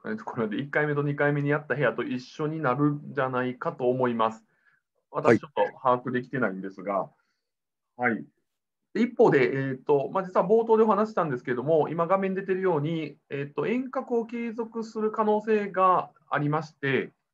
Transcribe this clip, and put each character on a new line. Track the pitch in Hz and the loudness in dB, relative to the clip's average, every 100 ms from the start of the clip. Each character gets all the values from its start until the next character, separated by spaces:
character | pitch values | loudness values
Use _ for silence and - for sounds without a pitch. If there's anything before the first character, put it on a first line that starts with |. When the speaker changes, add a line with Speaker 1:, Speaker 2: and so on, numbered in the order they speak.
| 110 | -8
Speaker 1:
え | |
っ | 110 | -8
と、 | |
こ | - - | -6 -4
れ | 110 | -4
ま | |
で | 104 | -4
一 | 147 | -2
回 | 156 151 | 0 0
目 | |
と | 143 | 0
二 | 147 143 | -2 0
回 | 147 | 0
目 | 147 | 2
に | 143 | 0
や | 147 | -2
っ | 147 | -2
た | |
部 | 131 | 0
屋 | 120 | 0
と | 113 | 0
一 | 120 123 | -4 -6
緒 | - - 151 | -8 -8 -6
に | 160 | -2
な | 139 | 0
る | 131 147 | 2 2
ん | 147 147 | 0 -6
じ | 135 | -4
ゃ | 131 | -2
な | 127 | -2
い | 127 127 | -2 -4
か | 165 | -6
と | - 123 | -2 0
思 | 131 123 | 2 0
い | |
ま | 117 110 | 2 0
す。 | 110 _ _ _ _ _ _ _ | -2 _ _ _ _ _ _ _
Speaker 2:
は | 147 | 0
い。 | 143 113 | 4 4
Speaker 1:
私 | |
ち | |
ょ | - | 2
っ | |
と | - 101 - | -2 -2 0
把 | 131 127 | 0 0
握 | 127 | 0
で | 123 | -6
き | 123 | -4
て | 131 | -2
な | 107 | -2
い | |
ん | 95 | -4
で | 95 | -10
す | 95 | -8
が。 | 95 98 78 _ _ _ _ _ _ _ _ - | -4 -4 -4 _ _ _ _ _ _ _ _ -4
は | 123 | -2
い。 | 107 - _ _ _ _ _ _ | -2 -8 _ _ _ _ _ _
で、 | 196 | -2
一 | 233 - | 0 4
方 | 202 | 6
で、 | 143 123 | 6 4
え | 135 135 | 0 -4
ー | |
っ | 131 | -4
と、 | - 143 135 | 2 2 2
ま | 190 | -4
あ、 | |
実 | 185 220 | -2 0
は | 175 | 4
冒 | 226 | 4
頭 | 226 220 | 4 4
で | |
お | 220 | 4
話 | 202 220 | 2 0
し | |
た | 202 | -2
ん | 160 | -2
で | 120 | -2
す | |
け | - | -4
ど | 123 | -4
も、 | 135 160 - | 2 2 2
今 | 165 170 | -2 0
画 | 190 | 0
面 | 190 | 0
出 | 190 | -4
て | 190 | -4
る | 185 | -2
よ | 190 156 | 0 0
う | |
に、 | 151 165 151 - - | -2 -4 -6 -12 -10
え | 139 | -8
ー | 143 | -6
っ | |
と、 | 143 160 | -4 -2
遠 | 247 262 | -2 -4
隔 | 269 262 233 | -6 -2 -2
を | |
継 | 226 233 233 | -2 -6 -6
続 | 226 226 233 | -6 -8 -8
す | 220 220 | -8 -4
る | 214 | -2
可 | 220 | 0
能 | 214 208 | 2 2
性 | 220 214 202 | 2 0 0
が | 185 185 175 - _ - | 2 4 4 0 _ -4
あ | 143 | -2
り | 147 | 0
ま | 156 | -2
し | 160 | -4
て、 | _ 139 127 90 _ _ | _ 0 0 -2 _ _